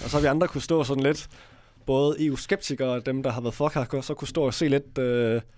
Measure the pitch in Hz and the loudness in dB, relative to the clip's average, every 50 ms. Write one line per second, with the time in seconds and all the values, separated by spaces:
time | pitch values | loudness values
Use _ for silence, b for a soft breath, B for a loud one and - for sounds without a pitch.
0 | - - 143 147 147 139 139 156 180 170 - 143 120 - 165 160 139 123 139 135 | -6 -2 0 2 4 4 4 4 2 0 0 -2 -2 0 0 0 2 2 0 2
1 | 135 143 151 147 - b b b b b b b b b b b - - 135 139 | 2 2 0 0 -4 b b b b b b b b b b b -4 0 2 4
2 | 143 147 151 113 156 151 135 123 - - 196 196 - - 143 - 135 127 123 123 | 4 2 2 2 0 0 0 -2 -2 -2 -2 -2 -2 -4 -4 -2 -2 -2 -2 -2
3 | 120 135 131 135 135 135 113 123 120 117 113 - 147 156 - 151 123 - - 135 | -2 -4 -4 -2 -2 -2 -2 -2 -4 -4 -2 -2 -2 0 0 -2 -2 -2 -4 -6
4 | 131 - 147 - 147 - - 165 147 127 113 - 170 147 139 143 143 - - - | -4 -6 -8 -8 -8 -6 -2 0 0 0 0 0 2 2 2 2 0 -2 -4 -2
5 | 127 123 123 120 120 113 113 117 - b b | -2 0 2 2 2 2 0 0 -2 b b